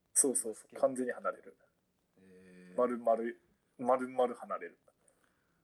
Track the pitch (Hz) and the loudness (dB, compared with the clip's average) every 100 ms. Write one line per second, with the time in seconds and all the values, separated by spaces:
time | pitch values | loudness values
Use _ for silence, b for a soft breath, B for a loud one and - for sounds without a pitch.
0 | _ - 139 117 113 107 - - 135 127 | _ 2 4 2 -4 -10 -14 0 0 2
1 | 123 - 98 - - _ _ _ _ _ | -4 -2 -4 -4 -14 _ _ _ _ _
2 | _ _ 95 92 92 90 90 90 123 120 | _ _ -20 -20 -20 -20 -8 -2 0 0
3 | 117 113 117 117 _ _ _ - 123 127 | 2 2 0 -6 _ _ _ -4 2 2
4 | 127 127 120 120 101 92 85 - _ _ | 2 0 0 0 -8 -8 -8 -16 _ _
5 | _ _ _ _ _ _ | _ _ _ _ _ _